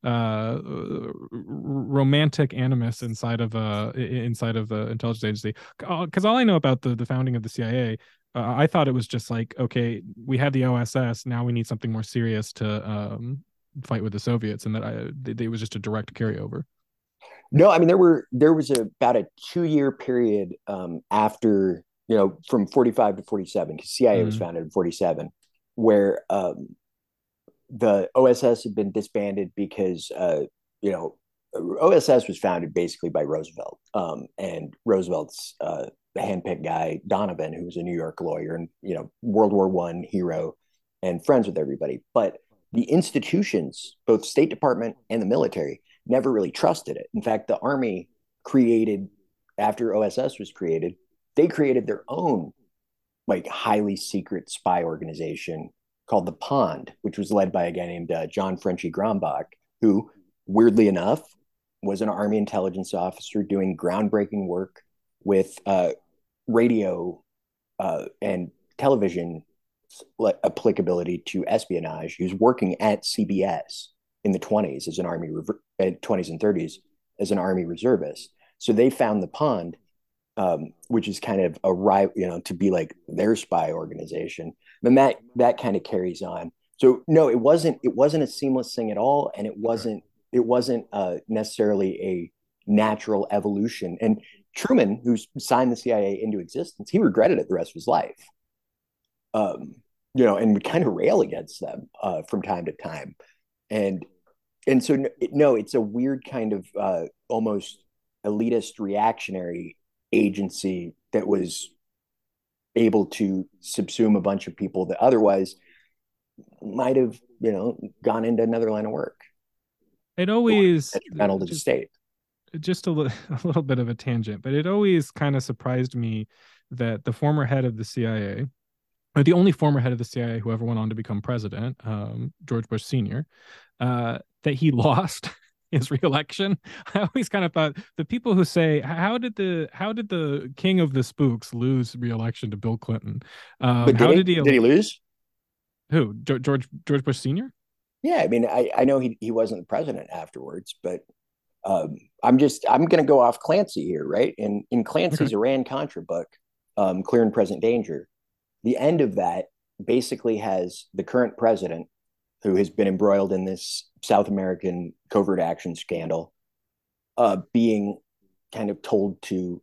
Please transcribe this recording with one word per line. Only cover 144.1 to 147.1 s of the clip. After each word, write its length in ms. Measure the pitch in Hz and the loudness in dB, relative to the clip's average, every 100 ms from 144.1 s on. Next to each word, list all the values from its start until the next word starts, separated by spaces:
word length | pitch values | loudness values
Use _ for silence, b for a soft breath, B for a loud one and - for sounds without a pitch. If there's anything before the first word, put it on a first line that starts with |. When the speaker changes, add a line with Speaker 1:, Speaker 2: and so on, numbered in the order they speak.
Speaker 2:
he? 60 | 165 | 8
Speaker 1:
did 120 | 185 | 6
he 60 | 170 | 4
Speaker 2:
Did 100 | 143 | 6
he 100 | 131 | 6
Speaker 1:
el- 60 | |
Speaker 2:
lose? 380 | 117 156 214 - _ _ _ _ _ _ _ _ _ | 8 6 4 -6 _ _ _ _ _ _ _ _ _
Speaker 1:
Who? 240 | 160 113 107 | 2 2 -4
Ge-, 200 | 127 135 | -4 -2
George, 260 | 131 139 - - - | 0 0 -2 -14 -2
George 180 | 143 | -2
Bush 140 | 131 | 0